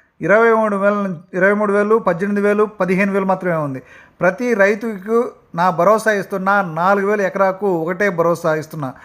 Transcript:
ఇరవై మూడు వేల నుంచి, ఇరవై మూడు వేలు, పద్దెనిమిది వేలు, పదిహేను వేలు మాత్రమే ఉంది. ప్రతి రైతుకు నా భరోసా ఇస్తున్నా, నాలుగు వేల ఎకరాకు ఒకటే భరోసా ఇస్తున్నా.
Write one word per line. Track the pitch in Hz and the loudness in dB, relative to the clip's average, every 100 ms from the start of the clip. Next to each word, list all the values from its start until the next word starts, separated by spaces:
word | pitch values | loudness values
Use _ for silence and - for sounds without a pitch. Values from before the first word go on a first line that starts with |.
| _ _ | _ _
ఇరవై | 156 208 233 | 2 4 4
మూడు | 220 220 202 | 4 2 0
వేల | 202 | 0
నుంచి, | 208 196 160 - | 0 -4 -8 -8
ఇరవై | 185 190 | 0 2
మూడు | 208 208 | 2 2
వేలు, | 202 208 226 | 0 2 2
పద్దెనిమిది | 196 170 202 202 202 | 0 -2 -2 0 0
వేలు, | 208 | 2
పదిహేను | 214 - 185 190 202 | 0 -2 -2 0 0
వేలు | 196 196 | 0 0
మాత్రమే | 185 180 165 | -2 -2 -2
ఉంది. | 147 131 - - - _ | -4 -8 -14 -20 -20 _
ప్రతి | 175 185 247 | -2 0 0
రైతుకు | 214 196 208 233 202 196 226 247 - _ 165 | 2 2 2 -4 -8 -2 -2 -2 -6 _ -2
నా | 180 | 0
భరోసా | 165 180 214 220 | 2 2 2 2
ఇస్తున్నా, | 202 185 196 190 202 | -2 -2 -4 0 0
నాలుగు | 185 160 180 202 196 | -2 -2 0 2 0
వేల | 208 | 0
ఎకరాకు | 185 196 190 185 202 | -2 0 0 0 -2
ఒకటే | 170 160 180 202 | -2 -2 -2 -2
భరోసా | 170 170 170 165 156 | 0 0 0 -2 -2
ఇస్తున్నా. | 147 160 135 - | -4 -10 -10 -12